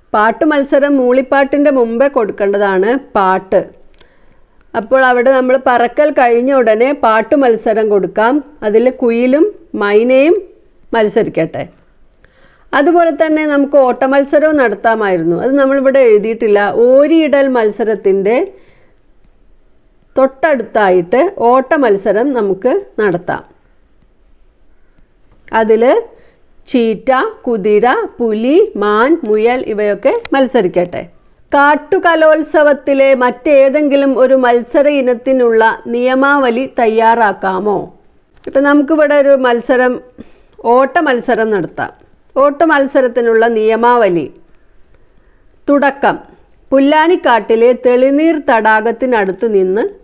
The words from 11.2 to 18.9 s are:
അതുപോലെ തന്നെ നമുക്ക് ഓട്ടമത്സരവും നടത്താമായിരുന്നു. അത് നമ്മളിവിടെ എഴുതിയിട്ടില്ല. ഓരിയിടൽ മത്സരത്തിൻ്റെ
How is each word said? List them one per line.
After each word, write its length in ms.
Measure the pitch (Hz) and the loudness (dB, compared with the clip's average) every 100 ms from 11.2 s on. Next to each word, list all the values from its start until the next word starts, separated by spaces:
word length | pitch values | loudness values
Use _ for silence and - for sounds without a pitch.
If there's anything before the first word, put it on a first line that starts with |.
| 170 - 160 127 170 - _ _ _ _ _ _ _ _ _ 262 | -4 -4 -6 -8 -14 -16 _ _ _ _ _ _ _ _ _ -2
അതുപോലെ 340 | 285 349 330 285 | 2 2 0 0
തന്നെ 200 | 320 311 302 | -2 0 0
നമുക്ക് 240 | 285 277 285 262 | -2 0 2 2
ഓട്ടമത്സരവും 720 | 247 269 277 277 302 302 208 | 0 0 0 0 0 2 2
നടത്താമായിരുന്നു. 760 | 240 214 226 220 208 180 165 170 | 0 0 -2 0 0 -2 -2 -2
അത് 100 | 240 277 | -2 0
നമ്മളിവിടെ 400 | 269 277 262 269 247 | 2 2 2 2 4
എഴുതിയിട്ടില്ല. 520 | 214 214 226 226 202 202 - 240 | 4 0 -2 0 0 0 0 2
ഓരിയിടൽ 600 | 262 294 330 311 277 277 254 | 4 4 2 2 0 0 0
മത്സരത്തിൻ്റെ 800 | 220 208 220 208 202 196 196 247 392 - _ _ _ | -2 -2 -4 -2 -2 0 0 -2 -4 -10 _ _ _